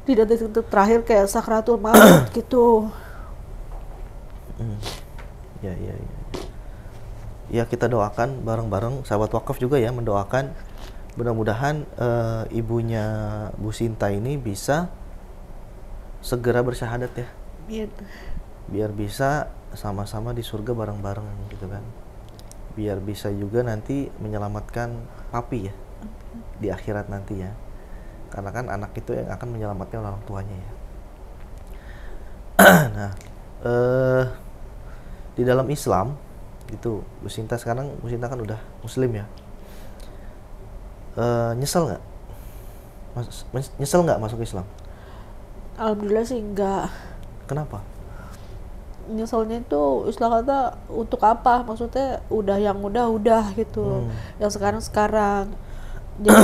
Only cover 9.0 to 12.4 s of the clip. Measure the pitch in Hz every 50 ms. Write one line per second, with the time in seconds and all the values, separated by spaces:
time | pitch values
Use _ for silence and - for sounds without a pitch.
9 | 123 - 107 101 110 107 - 113 - - 135 - 127 123 147 139 113 113 127 120
10 | 117 113 101 101 98 - - 131 139 139 - - - - - - - - - -
11 | - - - - 117 120 113 110 107 110 104 113 135 143 151 151 143 - - -
12 | 120 123 117 120 117 113 113 113